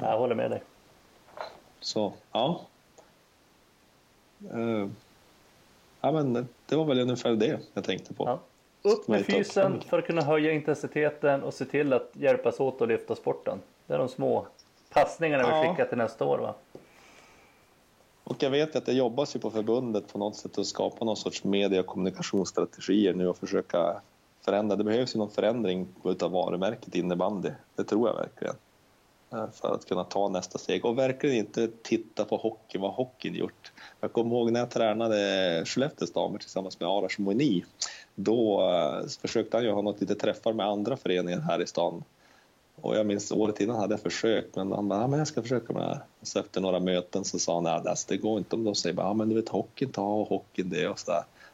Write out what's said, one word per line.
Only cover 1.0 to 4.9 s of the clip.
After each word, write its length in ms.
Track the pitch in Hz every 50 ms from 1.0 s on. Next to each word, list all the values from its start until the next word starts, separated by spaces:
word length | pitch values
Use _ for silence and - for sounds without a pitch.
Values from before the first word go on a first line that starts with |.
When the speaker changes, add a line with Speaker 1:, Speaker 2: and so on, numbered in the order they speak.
| _ _ _ - _ - - - - - - - - - _ _
Speaker 2:
Så, 320 | - - - 113 107 95 - - - _ -
ja. 280 | 101 117 151 170 - - - _ _ _ _ _ - - _ _ _ _ _ _ _ _ _ _ _ _ _ _ _ _ _ _ _ _ _ _ _ _ _ _ - 202 208 -
Eh, 360 | 117 113 117 113 107 101 104